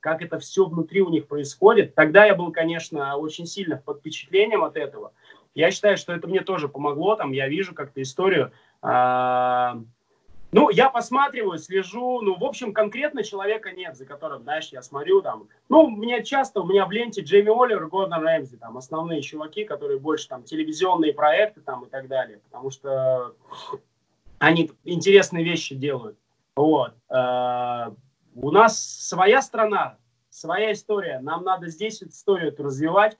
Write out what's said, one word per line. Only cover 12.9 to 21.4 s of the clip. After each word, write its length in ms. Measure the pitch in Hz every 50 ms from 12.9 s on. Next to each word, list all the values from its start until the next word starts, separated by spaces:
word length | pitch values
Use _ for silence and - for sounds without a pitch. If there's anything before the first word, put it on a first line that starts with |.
| 208 233 285 302 302 262 202
человека 480 | 214 - 196 190 202 220 220 - 190 180
нет, 240 | 185 185 170 151
за 100 | 127 135
которым, 360 | 131 143 135 160 156 143 123 117
знаешь, 260 | 135 151 156 156 - -
я 80 | 131
смотрю, 400 | 117 - 143 139 147 170 190 196
там, 280 | - - 117 110 107 _ _ _ _ _
ну, 160 | 262 311 320
у 60 | 269
меня 320 | 226 202 220 240 247 240 208
часто, 380 | - 277 269 269 262 _ 208
у 60 | 185
меня 200 | 170 190 202 190
в 60 | 175 190
ленте 300 | 220 240 233 - 202 160
Джейми 280 | 139 175 202 202 214
Оливер, 380 | 220 240 254 247 220 185 160 156
Гордон 340 | 170 190 196 170 170 165 156
Рэмзи, 340 | 160 165 160 139 131 123 113
там, 200 | - 113 110 127
основные 440 | 127 - 160 160 165 170 165 147 131
чуваки, 420 | - - 151 151 156 - 208 214
которые 340 | - 147 - 151 143 139 135
больше, 300 | 135 156 156 156 - _
там, 160 | 131 123 117
телевизионные 680 | - 160 156 156 156 151 151 185 185 180 170 160 151 139
проекты, 480 | 147 151 151 156 185